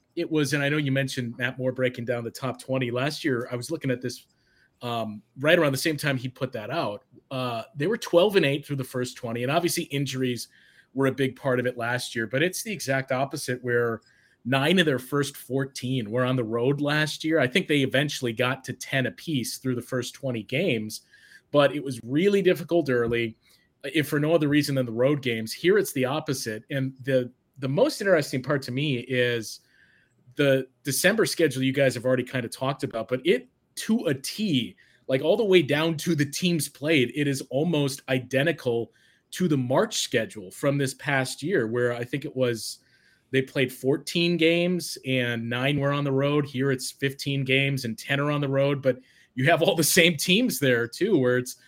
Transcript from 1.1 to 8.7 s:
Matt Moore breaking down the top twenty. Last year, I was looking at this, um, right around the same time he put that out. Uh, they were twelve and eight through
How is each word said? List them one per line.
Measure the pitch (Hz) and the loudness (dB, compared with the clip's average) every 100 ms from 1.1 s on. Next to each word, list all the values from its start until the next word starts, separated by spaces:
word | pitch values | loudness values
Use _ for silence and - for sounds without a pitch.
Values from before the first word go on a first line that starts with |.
| 135 120 120 | -4 -6 -4
Matt | 123 131 | -6 -2
Moore | 127 | -4
breaking | 127 127 123 120 | 0 -2 -2 -4
down | 120 | -4
the | 117 | -4
top | - 131 120 | -6 -6 -6
twenty. | - 131 123 | -4 -2 -2
Last | 120 139 151 156 | -2 -2 -2 -2
year, | 123 123 | -2 -2
I | 123 | -6
was | 123 | -6
looking | 160 139 | -4 -2
at | 123 | -2
this, | 127 - - _ _ _ _ _ | -4 -8 -16 _ _ _ _ _
um, | 123 117 110 104 - - | -6 -4 -4 -8 -16 -2
right | 143 175 | 4 4
around | 151 | 4
the | 135 | 0
same | 165 151 | -2 -2
time | 151 135 | -2 -2
he | 123 | -4
put | - 131 | -8 -8
that | 113 107 | -8 -6
out. | 156 117 104 _ - - | -4 -4 -6 _ -20 -10
Uh, | 131 127 113 - - | -6 -4 -6 -8 -4
they | 156 | -2
were | 233 | -2
twelve | - 170 196 196 | 2 4 4 4
and | 147 | 2
eight | 147 | 0
through | - | -4